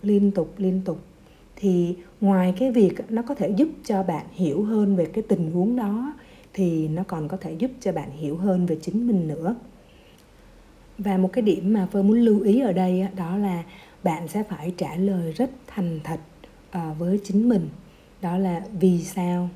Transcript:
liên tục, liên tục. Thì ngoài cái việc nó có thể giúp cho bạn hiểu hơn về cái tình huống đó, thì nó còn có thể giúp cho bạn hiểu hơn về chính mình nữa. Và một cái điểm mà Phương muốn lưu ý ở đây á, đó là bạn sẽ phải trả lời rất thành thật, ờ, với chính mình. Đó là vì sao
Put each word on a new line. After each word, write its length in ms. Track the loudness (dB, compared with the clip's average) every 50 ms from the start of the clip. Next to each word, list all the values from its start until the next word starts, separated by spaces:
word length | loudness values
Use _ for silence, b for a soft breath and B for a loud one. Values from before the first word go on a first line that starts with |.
| 0
liên 280 | 2 4 4 4 4
tục, 240 | 2 2 -2 -4 -4
liên 240 | -4 -2 0 0 -2 -2
tục. 160 | -4 -6 -8 -8 -20 -20 b b b b b b b -12
Thì 400 | -2 0 2 2 4 2 0 -2 B B B B 0
ngoài 340 | 2 4 4 4 4 2 2 0
cái 140 | 0 2 4
việc 380 | 4 4 4 4 0 -10 -6
nó 120 | -6 -6 -4
có 120 | -6 -4
thể 140 | -4 -2 -2
giúp 180 | 2 2 2 0 0 -10 -6
cho 180 | -4 -2 -2 0
bạn 240 | -2 -4 -6 -6 -10 -6
hiểu 300 | -2 -2 -2 0 0 -2
hơn 340 | 0 2 2 2 2 2
về 100 | 2 0
cái 180 | 0 -2 -6 0 0
tình 220 | 0 0 0 -2 0
huống 240 | 0 0 0 0
đó, 380 | -2 -2 -2 -4 -4 -6 -8 -10 B B B B B B B -4
thì 340 | -2 0 0 0 0 -2 -2
nó 140 | -2 -4 -4
còn 260 | -6 -6 -6 -6 -6
có 80 | -8
thể 160 | -8 -8 -8 -6
giúp 180 | -4 -4 -6 -6 -4
cho 120 | -6 -4 -4
bạn 180 | -4 -6 -8
hiểu 260 | -10 -8 -6 -6 -4
hơn 300 | -2 0 2 2 2 2
về 120 | 0 0 -2 -4
chính 240 | -2 -2 0 0
mình 220 | 2 2 2 0 0
nữa. 260 | -4 -4 -4 -4 -4 -4 -8 -20 -20 b b b b b b b b b b -20 -20 -20 -20 -20 -20 -20 -20 -20 -20 -20 -20 -20 -12 -6
Và 180 | -2 0 2
một 160 | 2 2 2 2
cái 100 | 2 2
điểm 300 | 2 2 2 2 2 2
mà 160 | 2 0 0 0
Phương 160 | 2 4 4
muốn 80 | 6 6
lưu 220 | 6 6 6 4
ý 200 | 4 4 4 4
ở 120 | 4 2 2
đây 280 | 2 2 2 2 0
á, 100 | 0 -2 -4
đó 200 | -6 -6 -4 -2
là 280 | -2 -2 -2 -2 -4 -6 B B B B B B B -2
bạn 260 | -2 -2 -2 -6 -6
sẽ 140 | -4 -4 -4
phải 320 | -4 -8 -8 -8 -8 -6
trả 200 | -6 -6 -6 -4
lời 360 | -2 0 0 0 0 -2 -4 -2
rất 180 | -2 -2 -2 -2 -10 -20
thành 340 | -12 -6 -4 -4 -4 -4 -6 -6
thật, 160 | -8 -8 -8 -8 -14 -20 -20 -20 -20 -20 -20 -20 -10
ờ, 240 | -8 -6 -6 -6 -6 -4
với 220 | -2 0 0 0 0
chính 240 | 0 2 4 4 4
mình. 200 | 4 4 2 -2 -8 -14 B B B B B B B -8 -6
Đó 160 | -4 -2 0
là 240 | 0 0 -2 -4 -6 -8 -4 2
vì 180 | 4 4 4 4
sao 500 | 0 -4 -4 -4 -2 0 0 0 -2 -4 -6